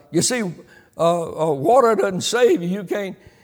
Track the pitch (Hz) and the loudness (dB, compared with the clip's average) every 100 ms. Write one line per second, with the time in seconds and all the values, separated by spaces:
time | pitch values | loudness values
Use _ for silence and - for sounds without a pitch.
0 | _ 156 - 247 190 151 - - _ - | _ -4 -2 -2 -4 -8 -18 -20 _ -2
1 | 165 175 165 - 160 139 156 254 233 208 | 0 0 -4 -4 -2 0 2 4 4 2
2 | 202 180 - 240 240 320 175 202 180 208 | 0 -2 -4 2 2 2 -2 -6 -6 -4
3 | - - - _ | -4 -6 -18 _